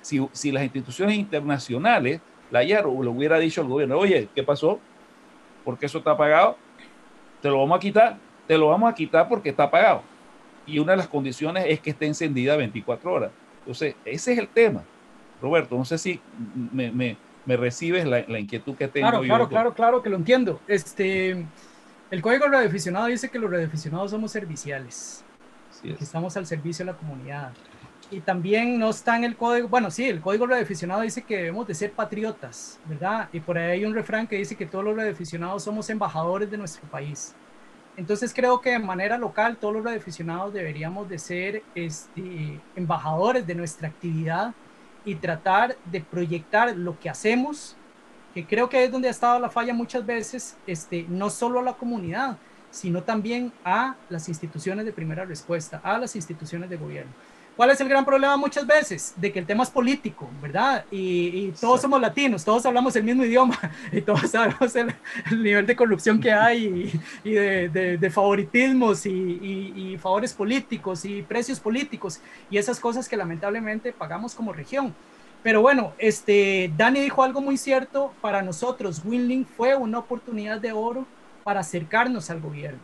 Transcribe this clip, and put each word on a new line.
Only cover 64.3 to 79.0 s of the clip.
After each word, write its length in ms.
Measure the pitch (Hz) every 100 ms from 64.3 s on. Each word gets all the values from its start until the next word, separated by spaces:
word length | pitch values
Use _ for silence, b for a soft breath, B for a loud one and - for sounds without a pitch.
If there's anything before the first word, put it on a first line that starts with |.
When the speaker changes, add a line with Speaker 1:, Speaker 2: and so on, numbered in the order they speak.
| 226 220 - 247 240
Speaker 2:
el, 160 | 240 - B 240 156
el 140 | 226
nivel 200 | 214 208 202
de 80 | 240
corrupción 440 | 233 196 226 220
que 120 | 240
hay 600 | 208 226 233 214 180 - 160 B B
y, 60 | 208
y 40 |
de, 360 | 214 202 190 175
de, 280 | 165 180 175
de 100 | 185
favoritismos 960 | 208 202 202 202 240 262 262 233 190 202
y, 60 |
y, 600 | 185 185 175 196 196 196 190
y 220 | 190 185
favores 340 | 185 196 240
políticos 720 | - 202 262 - 226 190 180 196
y 160 | 202
precios 380 | - 240 240 269
políticos 600 | 214 233 294 208 190 - B B B
y 80 | 202
esas 220 | 208 240
cosas 280 | 233 233 -
que 80 | 226
lamentablemente 800 | 170 165 202 220 220 214 240
pagamos 400 | - 156 175 233
como 180 | - 220
región. 400 | 160 139 277 262 - B B B -
Pero 180 | 226 220
bueno, 320 | 247 269 190 -
este, 720 | 214 - - 202 196 190 180 151
Dani 260 | 226 277
dijo 200 | 277 -
algo 180 | 262 269
muy 180 | 277 277
cierto. 560 | 277 262 269 277 277 -
Para 220 | 208 202
nosotros, 640 | 185 160 240 247 208 156